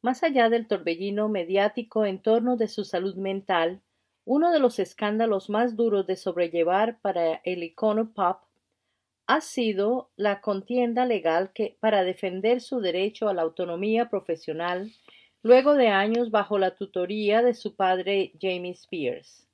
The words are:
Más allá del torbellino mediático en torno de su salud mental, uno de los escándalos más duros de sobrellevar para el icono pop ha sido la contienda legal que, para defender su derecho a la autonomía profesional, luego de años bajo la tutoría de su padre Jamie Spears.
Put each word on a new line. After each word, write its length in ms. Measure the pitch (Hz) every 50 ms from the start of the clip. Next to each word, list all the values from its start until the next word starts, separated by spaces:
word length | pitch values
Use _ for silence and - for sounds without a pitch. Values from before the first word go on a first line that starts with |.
Más 240 | - 240 262 - -
allá 240 | 320 277 262 233 226
del 180 | 233 233 226
torbellino 600 | - 214 185 190 - 165 165 190 202 202 208 214 214
mediático 760 | 214 196 170 170 190 196 202 214 208 - 233 226 - 220 214
en 160 | 202 190 190
torno 360 | _ 220 220 233 226 247 247
de 100 | 233 226
su 180 | 214 - - 202
salud 300 | - - 175 185 196 180
mental, 680 | 185 196 196 196 196 196 - 190 170 165 170 185 190 _ _ _ _ _ _ _ _ _
uno 260 | - 254 294 330 349
de 80 | 339 302
los 220 | 269 247 240 -
escándalos 680 | 190 - - - 214 208 214 220 233 226 208 190 - -
más 280 | 202 214 240 247 226
duros 280 | 208 233 226 208 196 190 185
de 80 | 190
sobrellevar 840 | 185 - 196 170 175 175 165 165 170 165 165 180 196 214 226 226 _
para 360 | _ 202 185 175 170 160 160 - _
el 180 | 180 180 175
icono 500 | 170 170 _ - - 214 214 220 226 220
pop 300 | _ - 190 175 190 - _ _ _ _ _ _ _ _ _ _ _ _ _ _ _ _ _ -
ha 120 | 240 311
sido 720 | 311 - - - 240 220 202 185 202 214 247 262 - _ _
la 240 | - 202 208 202 202
contienda 680 | - 214 202 196 196 _ 240 247 247 233 233 247 254
legal 460 | 254 233 190 160 165 160 170 190 190
que, 240 | _ - 214 - - _
para 240 | - 220 214 196
defender 580 | 185 180 185 - - 185 180 185 190 220 247 247
su 200 | 240 - 277 247
derecho 480 | 208 180 165 180 190 208 214 - 226 214
a 60 | 190
la 80 | 175
autonomía 680 | 165 160 160 - 180 175 170 175 196 214 220 226 240 226
profesional, 800 | - 196 - - 165 156 - - 156 160 170 175 180 180 196 220 - _ _ - - - _ _ _ _ _
luego 300 | 220 247 254 262 285 294
de 160 | 285 247 226
años 420 | 202 196 196 214 226 233 240 226
bajo 260 | 220 208 202 - 214 202
la 160 | 196 190 -
tutoría 680 | _ 202 190 _ 185 180 180 208 214 214 202 208 226
de 140 | 240 247 233
su 220 | 233 - 208 -
padre 560 | _ 196 185 185 185 180 190 202 196 190 185 _ -
Jamie 320 | - 190 180 180 180 180
Spears. 720 | 175 - - _ - 170 147 123 - 80 - _ _ _ _ _